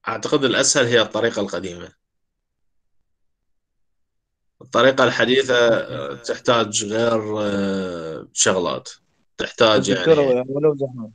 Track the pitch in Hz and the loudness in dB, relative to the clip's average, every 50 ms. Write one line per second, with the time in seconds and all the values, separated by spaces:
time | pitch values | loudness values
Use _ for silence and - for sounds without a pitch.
0 | _ - 110 107 - - 156 147 135 127 98 98 - - - 147 127 117 120 113 | _ -8 -8 -8 -4 -2 0 0 2 2 2 2 2 2 2 2 2 4 2 2
1 | 107 104 - 107 110 117 113 107 101 98 - 87 92 92 87 87 87 87 _ _ | 2 2 -2 -2 -2 0 0 -2 -4 -4 -6 -8 -8 -8 -12 -12 -16 -18 _ _
2 | _ _ _ _ _ _ _ _ _ _ _ _ _ _ _ _ _ _ _ _ | _ _ _ _ _ _ _ _ _ _ _ _ _ _ _ _ _ _ _ _
3 | _ _ _ _ _ _ _ _ _ _ _ _ _ _ _ _ _ _ _ _ | _ _ _ _ _ _ _ _ _ _ _ _ _ _ _ _ _ _ _ _
4 | _ _ _ _ _ _ _ _ _ _ _ _ - - - 117 123 131 131 - | _ _ _ _ _ _ _ _ _ _ _ _ -20 -4 0 4 4 4 4 4
5 | 127 120 - - 117 117 127 135 131 131 123 120 120 117 113 95 - - 73 73 | 2 2 2 0 2 2 2 2 2 2 2 4 4 4 4 2 -2 -6 -8 -8
6 | 69 71 69 123 - - 113 - _ - 123 117 113 104 104 104 107 101 107 110 | -8 -8 -10 -10 -8 -8 -8 -4 _ 2 2 2 2 0 -4 -6 -6 -4 -2 0
7 | 117 117 117 110 107 107 107 107 104 104 101 101 98 98 98 98 95 92 87 85 | 0 0 0 -2 -2 -4 -4 -4 -4 -2 -2 -2 -2 -2 -4 -4 -6 -6 -8 -8
8 | 80 80 80 - - - _ - - 113 95 92 87 80 64 64 - - - _ | -10 -10 -10 -12 -14 -10 _ 0 0 0 0 0 -2 -4 -6 -6 -10 -16 -20 _
9 | _ _ _ _ _ _ _ - - - - - 120 110 107 104 - - 98 92 | _ _ _ _ _ _ _ -10 -10 -10 0 2 4 4 4 4 2 2 0 0
10 | 180 165 160 147 143 135 123 123 127 131 135 143 147 156 147 139 139 131 127 123 | 4 4 4 4 4 2 0 0 -2 -4 -4 0 0 0 0 0 -6 -8 -8 -12
11 | 110 107 | -14 -14